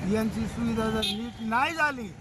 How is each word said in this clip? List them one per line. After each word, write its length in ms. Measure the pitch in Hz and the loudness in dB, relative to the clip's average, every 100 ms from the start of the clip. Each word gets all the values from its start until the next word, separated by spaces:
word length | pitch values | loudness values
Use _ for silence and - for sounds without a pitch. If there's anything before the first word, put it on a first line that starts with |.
| 185 | 2
यांची 340 | 214 220 202 220 | 2 2 0 -4
सुविधा 440 | 226 233 226 220 | 0 0 2 2
जर 100 | 220 | 0
नीट 320 | 208 208 233 208 | 0 -2 -6 -6
नाही 340 | 226 226 285 | 0 2 2
झाली 340 | 320 302 262 214 156 | 2 2 0 -8 -10